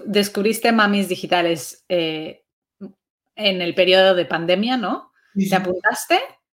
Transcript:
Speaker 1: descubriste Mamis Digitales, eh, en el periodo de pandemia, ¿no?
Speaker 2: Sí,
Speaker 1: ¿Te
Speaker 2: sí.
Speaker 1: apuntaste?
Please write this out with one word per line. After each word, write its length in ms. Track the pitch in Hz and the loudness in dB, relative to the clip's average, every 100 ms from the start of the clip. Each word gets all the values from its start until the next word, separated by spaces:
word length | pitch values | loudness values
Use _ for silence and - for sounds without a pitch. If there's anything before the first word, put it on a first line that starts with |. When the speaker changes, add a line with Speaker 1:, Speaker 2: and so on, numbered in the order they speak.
| - | -4
Speaker 1:
descubriste 680 | 202 202 214 202 220 233 | -2 0 0 -2 0 0
Mamis 380 | 226 208 202 180 | 2 2 2 -2
Digitales, 760 | 180 160 180 170 165 - - - | -4 -2 0 0 -2 -6 -16 -4
eh, 560 | 180 160 156 156 - _ _ _ - 196 _ _ _ _ - | -2 -2 -4 -10 -14 _ _ _ -20 -20 _ _ _ _ -4
en 260 | 208 185 | -2 0
el 140 | 175 165 | -2 2
periodo 400 | 180 185 190 180 | 4 6 6 4
de 100 | 170 | 0
pandemia, 520 | 165 165 185 226 254 | -2 0 0 0 -2
¿no? 340 | 196 277 - _ _ | -2 -6 -10 _ _
Speaker 2:
Sí, 80 | 202 | -4
Speaker 1:
¿Te 60 | 190 | 0
Speaker 2:
sí. 60 | 190 | 0
Speaker 1:
apuntaste? 640 | 175 185 208 247 - 359 554 - _ | -2 -2 -2 -2 0 -2 -2 -14 _